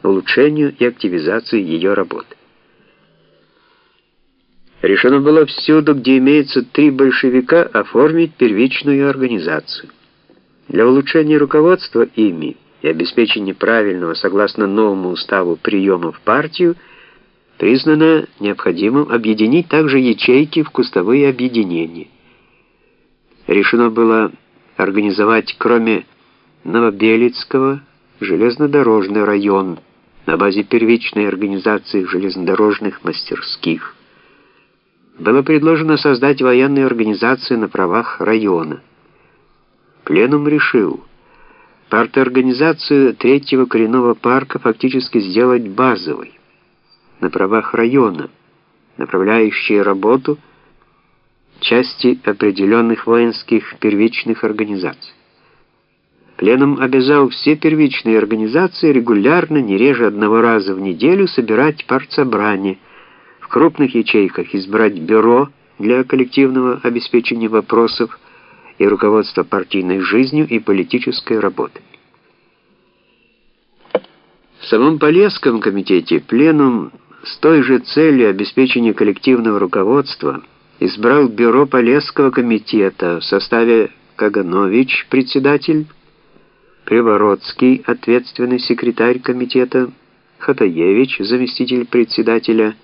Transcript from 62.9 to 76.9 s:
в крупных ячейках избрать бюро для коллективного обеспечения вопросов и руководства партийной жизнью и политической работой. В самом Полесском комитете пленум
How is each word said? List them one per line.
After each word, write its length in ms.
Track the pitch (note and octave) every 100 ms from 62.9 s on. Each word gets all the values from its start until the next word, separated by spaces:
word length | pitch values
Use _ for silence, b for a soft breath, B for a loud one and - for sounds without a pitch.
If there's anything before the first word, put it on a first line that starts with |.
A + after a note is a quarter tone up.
| b b b b b
в 80 | -
крупных 440 | - D#3+ D#3 C#3 A#2
ячейках 600 | G#2+ A2 F#2+ - E2+ G2+
избрать 420 | F#2+ G#2+ A2 F#2+
бюро 500 | D#2+ A2 A2+ A#2+ C#3+ _ _ -
для 260 | G2+ B2 B2+
коллективного 720 | C#3 B2+ - C3+ C3 B2+ A#2+
обеспечения 680 | B2 A#2+ - A#2+ A#2 A#2 A2+
вопросов 680 | A2 G2+ A2+ A2+ - - - b b b b b _
и 100 | G2+
руководства 560 | G2+ G#2 G#2+ G2+ -
партийной 560 | F2 G2 F2+ G2 F2+ F#2+
жизнью 480 | F#2 G#2+ C3 D3+ D#3
и 120 | A2+
политической 800 | - G2 F2 B2 B2 A#2 - A2+
работой. 420 | G2+ F#2 G#2 - _ _ _ _ _ _ _ _ _ _ _ _ _ _ _ _ _ _ _ _ _ - - _ _ _ _ _
В 40 | -
самом 300 | A2 C#3 D#3
Полесском 600 | D3+ E3+ G3+ - C#3 A2
комитете 640 | G#2 G2 F#2 F#2 E2 E2+
пленум 720 | - A#2 D#3 D#3 C3+ A#2 -